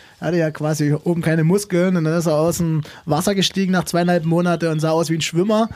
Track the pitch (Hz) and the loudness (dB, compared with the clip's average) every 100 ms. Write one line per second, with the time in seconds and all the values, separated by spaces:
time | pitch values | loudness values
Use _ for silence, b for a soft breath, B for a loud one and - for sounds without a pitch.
0 | B B 160 170 156 147 151 156 147 147 | B B -4 0 0 -2 -2 0 0 0
1 | 180 170 165 165 156 196 - 175 185 180 | 0 -2 0 2 2 2 0 0 0 0
2 | 156 170 165 151 165 170 170 160 151 B | 0 0 0 2 2 0 -2 -2 -6 B
3 | B 147 196 196 175 196 190 185 - 170 | B -2 0 0 0 0 0 0 0 0
4 | 175 175 160 165 175 170 165 156 160 165 | 2 2 2 0 2 0 -2 -2 0 0
5 | 165 165 - 165 196 214 226 | 0 -2 -2 0 2 2 0